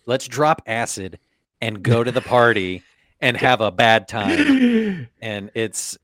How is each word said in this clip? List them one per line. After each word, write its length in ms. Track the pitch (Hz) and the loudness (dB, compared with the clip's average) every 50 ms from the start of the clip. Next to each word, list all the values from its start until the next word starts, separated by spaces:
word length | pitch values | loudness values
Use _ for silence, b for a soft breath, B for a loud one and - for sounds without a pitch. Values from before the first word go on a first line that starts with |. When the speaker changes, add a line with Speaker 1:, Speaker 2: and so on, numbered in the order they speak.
| _ | _
Speaker 1:
let's 220 | - 120 135 - - | -4 -4 -4 -4 -6
drop 340 | 120 131 151 151 160 - - | -4 0 0 0 0 -2 -4
acid 520 | - 113 113 117 - - 104 95 92 80 - _ _ _ _ _ _ _ _ | -8 -6 -6 -4 -6 -8 -10 -10 -12 -14 -18 _ _ _ _ _ _ _ _
and 220 | - 113 110 104 90 | -8 -8 -8 -4 0
go 220 | 123 117 117 117 | 2 2 2 2
to 80 | 123 120 | 0 -2
the 100 | 127 - | -4 -2
party 600 | - 127 123 120 117 113 104 92 90 92 90 - _ _ _ | 2 4 4 6 6 4 2 -2 -4 -6 -8 -12 _ _ _
Speaker 2:
<laughs> 200 | _ _ _ _ | _ _ _ _
Speaker 1:
and 160 | - 131 120 | -2 -2 0
have 240 | 113 - 135 127 110 | 2 2 2 2 4
a 100 | 110 101 | 2 -2
bad 380 | 92 90 120 113 113 110 98 - | 2 2 4 6 6 4 2 -2
time." 1000 | - 117 104 254 330 320 294 294 277 262 254 240 240 226 220 208 190 175 127 117 _ | -8 -4 -2 -2 0 0 2 2 4 4 4 2 2 0 0 -2 -6 -8 -10 -16 _
Speaker 2:
<laughs> 60 | _ | _
Speaker 1:
And 300 | - 113 104 104 98 104 _ | -10 -8 -8 -8 -10 -8 _
it's, 440 | 117 113 107 - - - - - - | -4 -4 -4 -4 -10 -10 -10 -12 -12